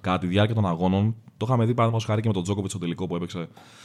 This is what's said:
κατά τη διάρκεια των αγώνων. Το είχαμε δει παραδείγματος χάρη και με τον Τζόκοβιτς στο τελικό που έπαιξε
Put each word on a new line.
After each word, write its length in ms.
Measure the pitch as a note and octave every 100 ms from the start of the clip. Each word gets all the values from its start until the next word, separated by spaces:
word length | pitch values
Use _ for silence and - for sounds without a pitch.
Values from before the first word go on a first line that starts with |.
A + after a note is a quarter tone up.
κατά 180 | F#2 F#2
τη 80 | F2+
διάρκεια 280 | F#2+ A2
των 120 | A2 G2
αγώνων. 480 | E2 F#2 G2 G#2+ A2 - -
Το 100 | A2
είχαμε 160 | B2
δει 100 | A2+
παραδείγματος 300 | A#2+ A#2 A2+ A2
χάρη 120 | G#2+
και 80 | A2+
με 60 |
τον 80 | F#2+
Τζόκοβιτς 300 | F2+ G2+ F#2+
στο 100 | F#2+
τελικό 240 | E2+ E2 F#2
που 100 | F2
έπαιξε 320 | F2 F2+ D#2+ - - -